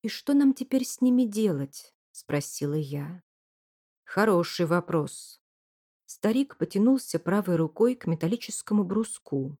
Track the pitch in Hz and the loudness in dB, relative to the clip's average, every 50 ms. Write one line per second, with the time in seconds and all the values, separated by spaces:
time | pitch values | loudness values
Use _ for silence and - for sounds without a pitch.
0 | - 220 - - _ - 285 285 285 269 269 - 262 _ 269 262 254 - - - | -6 -8 -8 -6 _ 2 4 6 6 4 4 2 -2 _ 0 -2 0 -2 -2 0
1 | 254 254 247 247 254 220 208 214 220 202 160 139 139 139 - - - _ _ _ | 2 4 4 4 2 2 0 0 0 2 0 0 -4 -6 -10 -20 -20 _ _ _
2 | _ _ _ - - - 147 147 - - - - 147 143 147 156 151 139 143 143 | _ _ _ -20 -8 -4 -4 -4 -4 -6 -8 -6 -4 -2 -2 -4 -4 -4 -6 -8
3 | 143 151 180 180 _ _ _ _ _ _ _ _ _ _ _ _ _ _ _ _ | -8 -10 -12 -16 _ _ _ _ _ _ _ _ _ _ _ _ _ _ _ _
4 | _ - - 190 208 220 190 175 170 - - - 175 156 170 175 170 - 170 165 | _ -6 0 2 4 4 4 4 2 0 -2 -2 0 2 2 0 0 0 -2 -2
5 | 147 135 - - - - - _ _ _ _ _ _ _ _ _ _ _ _ _ | -2 -2 -8 -14 -20 -20 -20 _ _ _ _ _ _ _ _ _ _ _ _ _
6 | _ - - - - 208 220 262 277 - - _ 165 - - 196 214 247 269 254 | _ -20 -12 -4 -2 0 2 2 0 -2 -2 _ -6 -2 2 2 4 4 4 2
7 | - - - 160 - 170 185 208 196 185 175 160 160 156 _ - 226 247 254 - | 0 -4 -6 -4 -2 0 0 0 2 0 0 0 0 -2 _ 2 2 2 2 -2
8 | - 165 160 156 - 170 226 233 - - - - - - 214 208 196 175 196 214 | -2 -4 -2 -2 -2 -2 -2 -4 -6 -10 -12 -12 -4 0 0 0 0 0 -2 -2
9 | 226 - - - _ - - 139 135 135 147 | -2 -4 -8 -16 _ -6 -4 -4 -4 -6 -10